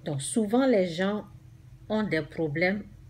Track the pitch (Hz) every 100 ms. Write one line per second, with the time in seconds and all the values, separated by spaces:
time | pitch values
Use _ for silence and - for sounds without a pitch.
0 | - 139 - 240 208 240 269 214 180 165
1 | 190 208 202 - - - - - - 214
2 | 202 156 151 - 156 151 180 208 - -